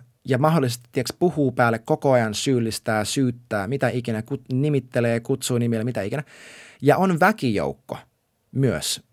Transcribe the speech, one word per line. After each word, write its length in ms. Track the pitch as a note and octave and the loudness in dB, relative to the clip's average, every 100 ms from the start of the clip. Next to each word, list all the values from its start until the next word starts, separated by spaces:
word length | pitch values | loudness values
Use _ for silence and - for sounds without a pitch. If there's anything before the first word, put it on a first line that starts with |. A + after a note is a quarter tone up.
| - _ A#2+ | -8 _ -2
ja 100 | B2+ | 2
mahdollisesti, 520 | D#3 D#3+ B2+ - - | 4 4 2 -2 -6
tiiäks, 220 | - A#2+ - | -6 -6 0
puhuu 320 | F3 D3+ C3+ | 0 2 0
päälle 280 | B2 A#2 A2+ | 2 2 2
koko 320 | - D#3 C#3+ | -2 0 4
ajan, 220 | B2 A2 | 4 2
syyllistää, 720 | G#2 C#3+ B2 A2+ - - G#2+ G2+ | -2 0 0 0 -4 -2 -2 -2
syyttää, 600 | C#3+ C3 A#2+ - G#2+ G2 | 0 -2 -2 -6 -6 -4
mitä 220 | C3+ B2 | -2 -2
ikinä, 320 | B2 A#2+ A2 | -2 -4 -6
kut-, 320 | A2 C#3 - | -6 -10 -6
nimittelee, 640 | B2+ D3+ C#3+ B2 B2+ A#2 A#2 | -2 0 0 -2 -2 0 0
kutsuu 380 | A#2 C3+ - A#2+ | -2 -4 -2 -2
nimillä, 260 | A#2+ A2+ | 0 -2
mitä 180 | A#2+ A#2+ | -4 -4
ikinä. 220 | G2 C#3 - - - - - - | -6 -6 -10 -18 -20 -20 -20 0
Ja 160 | C3+ C#3+ | 2 4
on 220 | F#3+ E3 | 4 4
väkijoukko 800 | F#3 A3 B2+ F#2+ C#2 - - - - _ _ _ _ | 2 2 0 -2 -2 -6 -12 -14 -14 _ _ _ _
myös. 520 | B2+ C3+ D#2 - - - | 0 0 0 -4 -6 -10